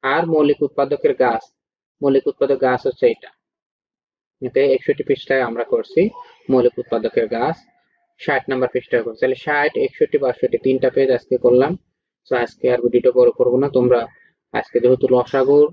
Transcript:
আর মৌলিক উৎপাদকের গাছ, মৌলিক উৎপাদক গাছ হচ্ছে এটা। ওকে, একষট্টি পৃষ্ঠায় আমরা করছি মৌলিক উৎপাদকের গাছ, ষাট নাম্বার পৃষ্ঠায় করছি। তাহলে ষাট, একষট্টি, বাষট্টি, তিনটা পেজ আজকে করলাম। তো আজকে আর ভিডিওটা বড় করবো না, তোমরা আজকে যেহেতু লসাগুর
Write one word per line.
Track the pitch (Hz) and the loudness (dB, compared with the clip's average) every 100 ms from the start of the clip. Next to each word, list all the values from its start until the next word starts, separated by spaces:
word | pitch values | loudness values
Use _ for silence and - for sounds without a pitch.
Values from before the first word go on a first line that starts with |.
আর | 135 147 170 | -2 -4 0
মৌলিক | 160 147 143 143 | 0 2 0 -2
উৎপাদকের | - 139 143 147 127 | -2 -4 -4 -6 -4
গাছ, | 127 113 - _ _ _ _ _ | -2 -4 -10 _ _ _ _ _
মৌলিক | 143 135 143 | -2 0 -2
উৎপাদক | - 135 135 131 | -4 -4 -2 -2
গাছ | 127 135 | -2 -6
হচ্ছে | 123 123 | -2 -2
এটা। | 113 - _ _ _ _ _ _ _ _ _ _ _ | -2 -12 _ _ _ _ _ _ _ _ _ _ _
ওকে, | 127 135 139 | -4 0 2
একষট্টি | 135 - 139 - | 0 0 -4 -2
পৃষ্ঠায় | 135 - 135 123 | -4 -2 -2 -2
আমরা | 117 117 | -6 -4
করছি | 117 107 - 208 - - _ - | -4 -2 0 -2 -4 -20 _ -2
মৌলিক | 131 123 - | 2 2 -2
উৎপাদকের | - 117 110 - 110 117 | -6 -4 -2 -4 -4 -4
গাছ, | 120 170 _ _ _ _ _ _ | -4 -6 _ _ _ _ _ _
ষাট | - 135 - | -6 -4 -4
নাম্বার | 131 127 | -4 -2
পৃষ্ঠায় | 127 - 123 | -4 -2 -4
করছি। | 117 110 | -4 -4
তাহলে | 131 127 | -4 -4
ষাট, | - 147 147 117 131 | -4 -2 -2 -2 -4
একষট্টি, | - 147 143 | -2 -2 0
বাষট্টি, | 135 123 127 117 131 | -2 -2 -2 -2 -2
তিনটা | 131 127 | 0 0
পেজ | - 131 123 | 0 0 0
আজকে | _ 127 | _ 0
করলাম। | 123 123 139 185 _ _ _ _ _ | 2 2 2 -4 _ _ _ _ _
তো | 127 | -4
আজকে | 120 _ 127 | -4 _ -2
আর | 123 | 0
ভিডিওটা | 120 120 127 127 | 0 2 2 4
বড় | 120 - | 2 4
করবো | 123 123 | 0 2
না, | 143 135 | 0 0
তোমরা | 123 123 117 _ _ _ _ | 2 2 0 _ _ _ _
আজকে | 120 - 123 | -8 -4 0
যেহেতু | 123 127 131 | 2 2 2
লসাগুর | 127 120 135 131 143 151 | 0 0 -2 2 4 4